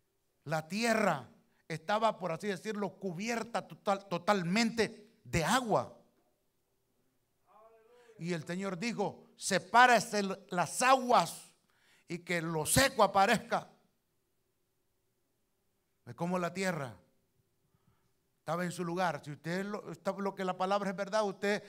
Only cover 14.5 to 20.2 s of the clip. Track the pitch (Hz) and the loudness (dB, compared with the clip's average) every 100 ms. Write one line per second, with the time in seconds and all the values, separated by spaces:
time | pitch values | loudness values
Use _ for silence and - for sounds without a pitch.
14.5 | _ _ _ _ _ _ _ _ _ _ | _ _ _ _ _ _ _ _ _ _
15.5 | _ _ _ _ _ - 120 170 180 170 | _ _ _ _ _ -20 -8 -4 -2 -2
16.5 | 180 190 160 131 101 _ _ _ _ _ | -2 -2 -2 -8 -12 _ _ _ _ _
17.5 | _ _ _ _ _ _ _ _ _ - | _ _ _ _ _ _ _ _ _ -6
18.5 | 170 180 175 175 175 185 147 143 147 160 | -4 -4 -4 -4 -2 -2 -2 -8 -10 -6
19.5 | 180 196 208 - 165 196 190 | -4 -6 -8 -10 -8 -6 -4